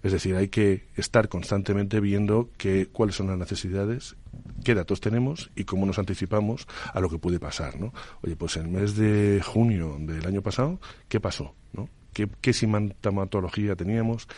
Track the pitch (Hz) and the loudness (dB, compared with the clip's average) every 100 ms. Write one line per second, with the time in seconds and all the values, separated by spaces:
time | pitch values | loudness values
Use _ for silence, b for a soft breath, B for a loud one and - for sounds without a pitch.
0 | 98 92 95 92 98 110 101 95 - - | 0 0 2 0 2 4 4 4 -2 -6
1 | - 117 107 90 - 101 98 101 98 107 | 2 2 2 -2 0 0 2 0 2 2
2 | 101 101 104 110 120 - 98 95 95 - | 2 2 4 2 0 -2 2 2 2 0
3 | 107 95 95 92 87 95 92 98 104 123 | 0 0 -2 -2 -4 -4 -2 -2 -2 -4
4 | - - - - - - - 104 85 98 | -8 -16 -16 -16 -14 -2 2 2 2 0
5 | 104 117 127 - - - 95 95 98 92 | 2 2 0 -2 -8 -10 -2 0 2 0
6 | 95 92 92 107 104 127 - B B - | -2 -2 0 0 0 -2 -8 B B 0
7 | 92 80 90 87 78 - 71 65 110 - | 0 0 0 0 -2 -6 -6 -6 -8 -10
8 | B B 85 78 82 82 82 92 104 104 | B B -8 -4 -4 -4 -2 0 0 4
9 | 107 104 104 101 - 110 117 98 80 71 | 4 6 6 4 2 4 4 4 0 -4
10 | 78 80 90 98 104 110 143 185 B B | -6 -4 -2 -2 -2 0 0 -2 B B
11 | B 110 92 - 73 - - - 110 - | B -2 0 -4 -8 -12 -14 -10 -10 -14
12 | - - 104 - 127 117 110 104 104 - | -10 -4 -4 0 0 2 2 2 -2 -2
13 | 107 98 95 101 90 - 104 90 90 113 | -2 0 0 -2 -2 -2 -2 -2 -2 0
14 | 113 117 - | 0 -2 -6